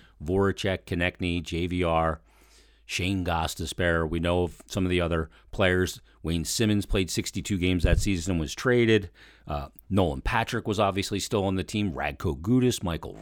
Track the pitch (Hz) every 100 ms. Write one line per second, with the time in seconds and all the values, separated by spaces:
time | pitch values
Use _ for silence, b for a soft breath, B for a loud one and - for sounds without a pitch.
0 | b b 76 95 98 90 98 92 - 87
1 | 87 - 90 87 82 82 87 90 87 80
2 | 80 76 _ b b b b b b -
3 | 90 98 87 85 82 - 80 - 87 82
4 | 80 85 85 90 87 - - - 92 90
5 | 85 82 78 b b - 95 92 90 -
6 | b b 80 85 80 - 110 104 95 104
7 | 90 - 92 101 - 101 90 90 87 87
8 | - 92 82 87 73 - 131 123 113 110
9 | 92 B B B B 73 71 - - 95
10 | 90 67 - 113 113 117 104 101 101 95
11 | 92 101 - 110 98 95 85 107 101 71
12 | 73 69 92 69 85 127 123 120 92 80
13 | - -